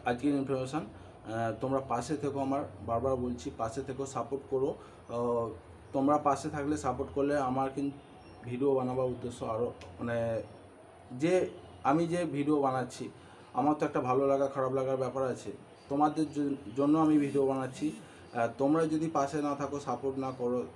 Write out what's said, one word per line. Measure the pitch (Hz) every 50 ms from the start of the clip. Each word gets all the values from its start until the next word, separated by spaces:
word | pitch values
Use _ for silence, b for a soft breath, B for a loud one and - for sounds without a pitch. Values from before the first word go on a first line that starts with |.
| -
আজকের | 123 123 123 135 147 143
ইনফরমেশন। | 139 135 131 135 127 131 127 143 160
আহ, | 202 - - - - - - - - 104 110 113 117 113 107 -
তোমরা | 135 131 135 131
পাশে | 131 - 117 123 123 151 156
থেকো | 143 143 139 139 139
আমার, | 135 135 135 143 139 - - - 104
বারবার | 113 117 117 123 135 135
বলছি | 123 123 123 120 - - 143 -
পাশে | - 113 113 - 139 127
থেকো, | 131 127 131 139
সাপোর্ট | 127 - 123 117 - 139 135 - -
করো। | 139 131 131 151 - B B B B B B -
আহ, | 117 120 120 120 120 117 117 110 - - - - - - - - -
তোমরা | 139 135 143 151
পাশে | 147 - 147 135 - - 156
থাকলে, | 151 147 139 147 151
সাপোর্ট | 147 - 135 123 131 139 - -
করলে | 139 139 143 147
আমার | 147 135 127 127 135 139 135 135
কিন্তু | 143 139 143 135 143 - - - - - - - - -
ভিডিও | 120 123 123 139 143 135
বানাবার | 131 127 127 127 131 127
উদ্দেশ্য | 127 123 120 120 120 117 - 127
আরও, | 117 113 110 123 120 - - - - - -
মানে | 120 120 117 117 117 113 113 110 - - - - - - - - - - - - - -
যে | 127 127 151 170 185 180 - - - - - - - - -
আমি | 135 143 165 170
যে | 160 170 175 175
ভিডিও | 156 135 143 139 147 151 143
বানাচ্ছি, | 135 135 131 127 123 123 - - 123 101 - B B B B B B B B
আমার | 123 135 151 151 151
তো | 160
একটা | 147 - 156
ভালো | 131 127 127 135 139
লাগা | 139 135 135 139
খারাপ | 139 139 139 131 131 131
লাগার | 135 127 131 135
ব্যাপার | 127 131 123 123 135 135
আছে, | 127 120 120 - 104 - - - - - - - -
তোমাদের | 139 143 151 151 147 160 156 143 139
জ-, | 147 143 139 135 - - 104 120
জন্য | 139 143 147 156
আমি | 160 160 156 151
ভিডিও | 147 143 135 131 143 135
বানাচ্ছি। | 135 135 135 127 127 131 - 151 156 - - B B B B B B -
আহ, | 117 117 110 110
তোমরা | - 135 143 156 165 160
যদি | 156 156 156 160 160
পাশে | 160 147 139 139 151 147
না | 143 147 139
থাকো, | - 143 139 143 143
সাপোর্ট | - 139 120 120 135 135 131 135
না | 135 135 131
করো, | 127 123 123 123 123 120 - -